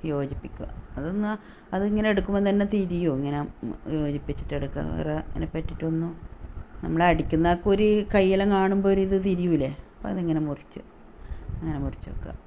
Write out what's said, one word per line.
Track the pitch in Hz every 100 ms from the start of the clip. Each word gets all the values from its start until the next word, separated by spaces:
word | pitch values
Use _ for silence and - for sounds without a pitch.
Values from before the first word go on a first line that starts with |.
| 160
യോജിപ്പിക്കുക. | 143 139 - - - - - - -
അതൊന്ന്, | 151 196 208 214 - - - 185
അതിങ്ങനെ | 208 214 214
എടുക്കുമ്പോൾ | 202 196 202 196
തന്നെ | 202 196 214
തിരിയും, | 185 175 170 135
ഇങ്ങനെ | 143 143 147 - 117 - - 156
യോജിപ്പിച്ചിട്ട് | 147 143 147 143 - 143
എടുക്കുക. | 139 143 151 160
വേറെ | 156 156 -
അതിനെ | - 165 165
പറ്റിയിട്ടൊന്നും, | 160 156 160 160 165 165 - - - - - -
നമ്മൾ | 165 160 175
അടിക്കുന്നതൊക്കെ | 160 - 160 170 175 202
ഒരു | 196 214 214 208
കയ്യെല്ലാം | 202 190 190 196 196
കാണുമ്പോൾ | 190 196 196
ഒരു | 196 190
ഇത് | 190 196
തിരിയൂലേ, | 175 180 156 135 147 - -
അപ്പോൾ | 208
അതിങ്ങനെ | 196 170 156 151
മുറിച്ച്, | 143 - - - - - - - - - -
അങ്ങനെ | 160 147
മുറിച്ച് | 139 - -
വെക്കുക. | - - -